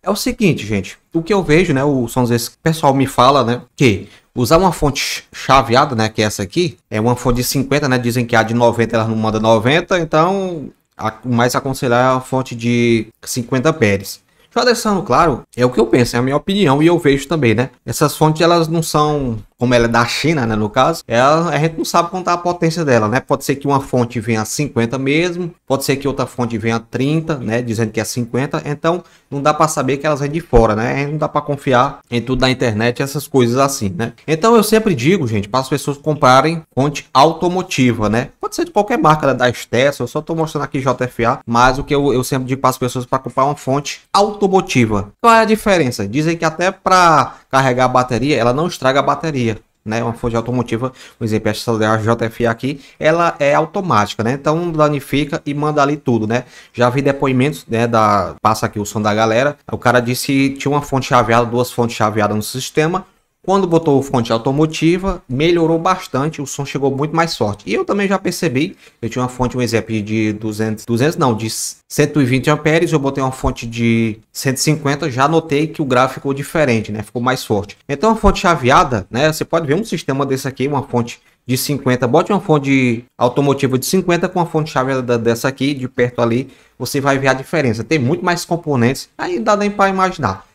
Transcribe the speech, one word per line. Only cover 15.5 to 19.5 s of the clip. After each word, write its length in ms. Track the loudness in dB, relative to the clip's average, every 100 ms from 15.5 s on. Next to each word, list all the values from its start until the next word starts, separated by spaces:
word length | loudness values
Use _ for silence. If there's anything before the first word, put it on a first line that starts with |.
| -2
é 80 |
o 60 | 0
que 80 | 2
eu 80 | 2
penso, 300 | 2 2 0
é 20 |
a 40 |
minha 140 | 0 -2
opinião 460 | -2 2 2 4
e 60 | 4
eu 100 | 4
vejo 300 | 2 0 0
também, 260 | 0 2
né? 160 | 2 -2 _ -10
Essas 280 | -2 -2
fontes, 280 | 2 0 2
elas 260 | 2 2 2
não 140 | -2
são, 560 | 0 0 0 0 -2 -6 -10